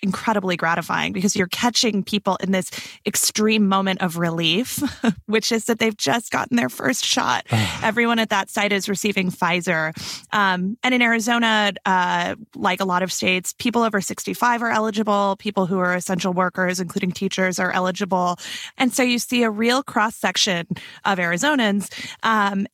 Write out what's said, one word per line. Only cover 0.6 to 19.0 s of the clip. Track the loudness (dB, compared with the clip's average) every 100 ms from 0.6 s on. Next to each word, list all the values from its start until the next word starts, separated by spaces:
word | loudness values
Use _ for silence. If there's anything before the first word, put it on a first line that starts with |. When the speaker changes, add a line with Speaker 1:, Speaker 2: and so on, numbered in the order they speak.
| 0 0 -2 -2 -2
Speaker 1:
because | 0 0
you're | 2 -2
catching | 0 0 2 2 0
people | 0 -2 0 0
in | 0
this | 0 -2 -8 -14 -10 -4
extreme | -2 0 2 4 4 4
moment | 4 2 0
of | -2 0
relief, | -2 0 2 2 0 -4 -4 -2
<laughs> | -2 -2 0
which | -2 0
is | -2
that | 0 0
they've | 0 0
just | -2 -2 -2
gotten | -4 0 0
their | 0
first | -2 -2 0
shot. | 0 0 0 0 0
Speaker 2:
Ah. | 0 0 0
Speaker 1:
Everyone | 0 2 2 2
at | 2
that | 0 0
site | -2 0
is | 0 -2
receiving | -2 0 0 -2
Pfizer. | 0 0 0 0 0 -2 -6 -10 -12 -4
Um, | 0 2 2 -2 -2
and | 2
in | 4
Arizona, | 4 2 2 2 4 4 2 0 2
uh, | 2 2 2 0 -4 -10
like | -2 0 0
a |
lot | 0 0
of | 0
states, | 0 0 0 -2 -4
people | 0 2
over | 2 0
sixty-five | -2 -6 -6 0 0 0
are | 0
eligible. | 0 0 0 0 2 0 -2
People | -2 -2 0
who | 0
are | 0
essential | 0 -2 -2 0
workers, | 0 0 0 -2 -2
including | -4 -4 -4
teachers, | -2 -2 0 0 0
are | -2
eligible. | 0 -2 -2 -2 0 0 -2 -6 -12 -8 0
And | 0
so | 2